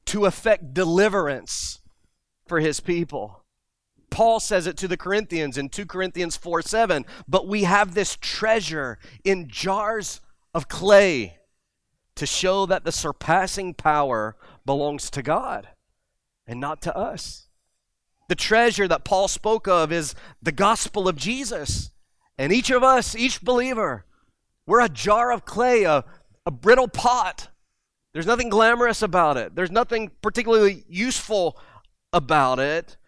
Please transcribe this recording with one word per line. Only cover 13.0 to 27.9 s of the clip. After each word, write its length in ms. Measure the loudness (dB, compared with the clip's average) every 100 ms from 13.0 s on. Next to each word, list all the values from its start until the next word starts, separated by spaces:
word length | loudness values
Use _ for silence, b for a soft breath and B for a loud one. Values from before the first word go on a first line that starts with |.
| -6 -6 0 2 2 -4 -8
power 640 | -2 0 2 0 -2 -4 -8 B B -4
belongs 420 | -2 -2 -6 -8
to 140 | -8
God 460 | -2 -2 -2 -10 -12 _ _ _ _ _ _ _ -14
and 100 | -8
not 240 | -8 -6
to 140 | -6 -6
us." 520 | -6 -8 -14 -16 _ _ _ _ _ _ _ _ -6
The 80 |
treasure 540 | -4 2 4 4 2 0
that 160 | 0
Paul 240 | 0 0 0
spoke 400 | -2 -2 -2 2
of 240 | 2 2
is 240 | -2 -4 -10 B B
the 80 | -6
gospel 560 | 2 2 2 -2 -2 -2
of 80 |
Jesus. 800 | -2 -4 -6 -6 -8 -4 -6 -6 _ _ _ _ -4
And 160 | 0
each 180 | 2 2
of 120 | 4
us, 320 | 6 4 2
each 260 | -2 -4 -2
believer, 640 | 0 0 0 -2 -4 -4 -12 _ _ _ _ _ 2
we're 140 | 2
a 80 | 2
jar 420 | 0 0 2 2
of 140 | -2
clay, 400 | -4 0 2 4
a, 200 | 4 2 0 b b _
a 60 | -10
brittle 380 | -2 4 6 4
pot. 640 | 0 0 2 -2 -6 -16 -20 _ _ _